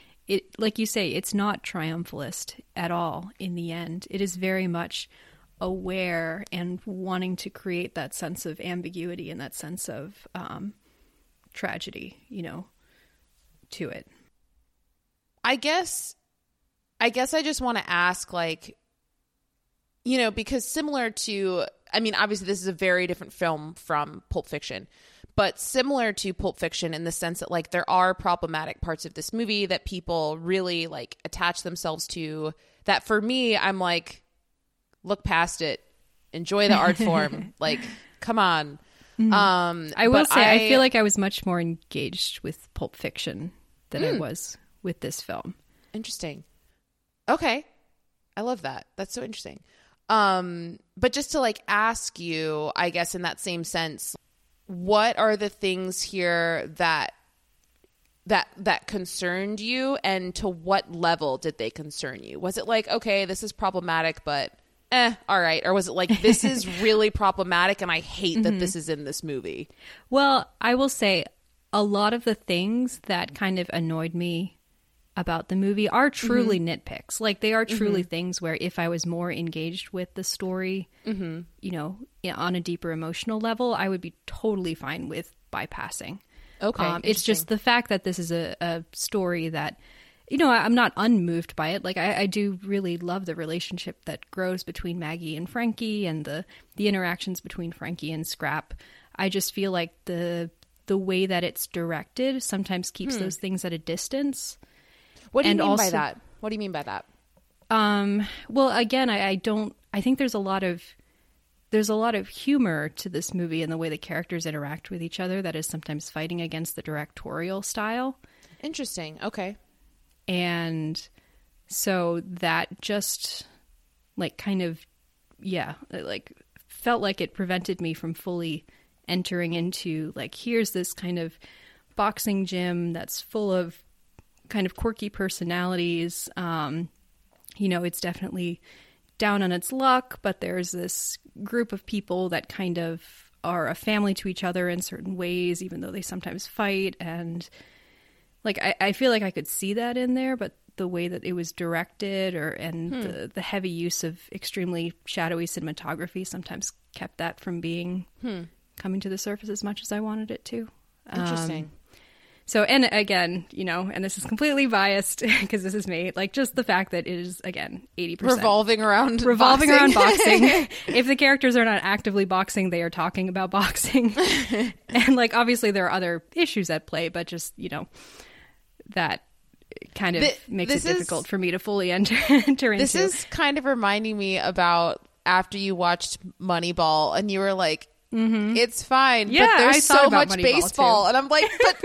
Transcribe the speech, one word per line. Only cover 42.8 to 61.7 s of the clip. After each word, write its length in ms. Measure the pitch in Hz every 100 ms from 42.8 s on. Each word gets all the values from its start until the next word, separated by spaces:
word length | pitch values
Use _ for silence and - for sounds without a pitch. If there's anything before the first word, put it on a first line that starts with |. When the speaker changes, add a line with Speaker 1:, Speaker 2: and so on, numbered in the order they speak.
| - -
Speaker 1:
Fiction 560 | - - - 95 165 - _ _ _
than 140 | -
I 40 | 427
Speaker 2:
Mm. 60 | 302
Speaker 1:
was 380 | 147 139 - - _ _ 190
with 140 | 170
this 200 | - -
film. 320 | - - - - _ _ _
Speaker 2:
Interesting. 520 | 220 226 - 170 143 - _ _ _ _ _ _ _ -
Okay. 380 | 269 320 240 - _ _ _ _ _ _ -
I 20 |
love 220 | 220 247
that. 240 | 147 131 - -
That's 160 | 196
so 100 | -
interesting. 380 | 233 220 - 71 _ _ _ _ -
Um, 680 | 214 202 185 180 170 170 170 _ -
but 160 | 247
just 200 | 269 285
to, 80 | 311
like, 220 | 247 208 -
ask 500 | 208 220 226 - -
you, 520 | 170 160 160 151 151 -
I 140 | 175
guess 240 | 170 170
in 80 | 185
that 180 | 175 -
same 240 | - 175
sense, 500 | 165 170 165 151 - - _ _ _ _ -
what 520 | 180 180 208 226 -
are 180 | 220 208
the 120 | 208
things 520 | - 196 185 185 185
here 680 | - 196 175 170 170 165 - 156
that, 360 | 170 156 110 - _ _ _ _ _ _ _ _ _ _ -
that, 220 | 196 - -
that 280 | 202 165 -
concerned 720 | 208 180 - 180 180 196 214
you, 380 | 220 254 262 277
and 320 | - 190 180 180
to 120 | 208
what 440 | 175 170 196 -
level 440 | 170 170 165 151 135
did 200 | 160 -
they 120 | 113